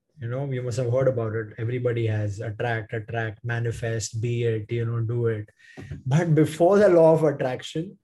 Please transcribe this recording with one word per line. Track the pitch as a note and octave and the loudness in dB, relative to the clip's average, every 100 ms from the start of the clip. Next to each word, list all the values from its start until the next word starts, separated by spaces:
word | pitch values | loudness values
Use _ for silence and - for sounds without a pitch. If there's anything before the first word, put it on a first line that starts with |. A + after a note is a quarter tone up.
| _ - | _ -12
You | A#2 | -8
know, | B2+ C#3 | -6 -4
you | B2+ | -6
must | B2 A#2 | -4 -2
have | A#2+ | 0
heard | B2+ C3 | 2 2
about | A#2 A2 A2+ | 2 -2 -4
it. | G#2+ - | -8 -6
Everybody | A2+ B2+ B2 A#2 A2+ | -6 -2 -2 0 0
has | G#2+ G#2 G2+ | 0 -2 -6
attract, | A2 G#2 A#2+ A2+ G#2+ | -8 -6 -4 -4 -6
attract, | A#2 G#2 A#2 A2 G#2 | -8 -6 -6 -6 -8
manifest, | A#2 A#2 A#2+ - A#2 A2+ - A2+ | -6 -4 -4 -4 -4 -4 -6 -4
be | A#2+ A#2 | -4 -2
it, | A#2 A2+ G#2 | -2 -2 -4
you | A#2+ A#2 | -4 -2
know, | A#2 | -2
do | A2+ A#2+ A2+ | -2 0 0
it. | G#2+ G#2+ _ - - - - B2+ | -2 -6 _ -20 -18 -14 -10 0
But | D3+ F3 | 2 4
before | D3+ D3+ - F3 G3+ | 4 2 4 4 6
the | G3+ | 6
law | E3+ D#3+ | 8 8
of | D#3+ | 6
attraction, | D3+ C#3 B2+ B2 - D#3+ F3+ - | 4 0 -4 -6 -8 -8 -8 -12